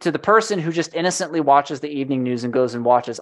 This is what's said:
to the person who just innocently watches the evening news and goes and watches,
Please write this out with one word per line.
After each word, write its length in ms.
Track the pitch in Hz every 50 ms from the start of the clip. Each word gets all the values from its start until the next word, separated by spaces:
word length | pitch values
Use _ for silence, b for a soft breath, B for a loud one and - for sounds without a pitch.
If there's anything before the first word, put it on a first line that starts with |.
to 100 | - -
the 80 | 147 -
person 400 | - 202 214 220 220 - 208 180
who 140 | 156 170
just 220 | 160 170 160 - -
innocently 460 | 165 175 180 170 - 185 151 165 165
watches 400 | 147 139 139 143 139 - 151 127
the 100 | 151 147
evening 320 | 147 139 135 135 139 131
news 220 | 127 123 123 117 123
and 80 | 123
goes 220 | 120 131 127 117 117
and 80 | 120
watches, 380 | 117 120 123 120 - 120 113 -